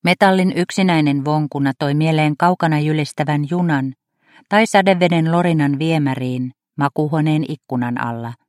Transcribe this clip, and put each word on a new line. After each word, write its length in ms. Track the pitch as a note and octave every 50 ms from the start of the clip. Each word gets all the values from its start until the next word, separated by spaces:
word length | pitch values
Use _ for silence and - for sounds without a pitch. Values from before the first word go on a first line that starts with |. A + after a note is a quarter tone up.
| -
Metallin 480 | E3+ F#3 _ G#3 F#3+ F#3+ F#3 F#3 F#3+ -
yksinäinen 680 | F3 F3+ - - - F#3+ F#3 E3+ D#3 D3+ C#3+ C#3 C#3+ C3+
vonkuna 480 | D3+ D3+ D#3 D3+ C#3 - C#3+ C#3 C3+ C3 _
toi 160 | D#3 C#3+ C#3+
mieleen 400 | D3+ D#3 D#3+ D#3+ D#3 D3+ D3+ D3+ -
kaukana 400 | F3 F3 F3+ _ F3 E3 D#3 D3+
jylistävän 680 | D3+ D#3 D#3 D#3 D3 - - - D3 D3 D3+ D3 D3 C#3
junan 440 | E3+ F3+ F3+ E3+ D3+ C3+ C3+ C3+ C3 _ _ _ _ _ _ _ _ - _ _
tai 180 | G3 G#3 A3+
sadeveden 680 | - - G3+ F#3+ G3 F#3+ F3 F#3 E3+ E3+ E3 D#3+ D#3+
lorinan 460 | E3 E3+ F3+ F3 E3 D#3 C#3+ C#3+ C#3+ C3+
viemäriin 720 | D#3+ D#3+ E3 D#3 D3 C3+ C3 C3 B2+ B2+ B2+ B2+ B2+ B2+ - _ _ _ _ -
makuuhuoneen 680 | C#3+ C#3 _ - D3+ D3 E3 D#3 D3+ D#3 D3+ D3+ D3 -
ikkunan 520 | D3+ - _ - C3 B2 A#2+ A#2+ A#2+ -
alla. 340 | - A#2+ A#2 A#2 A#2 A#2 A#2 _ _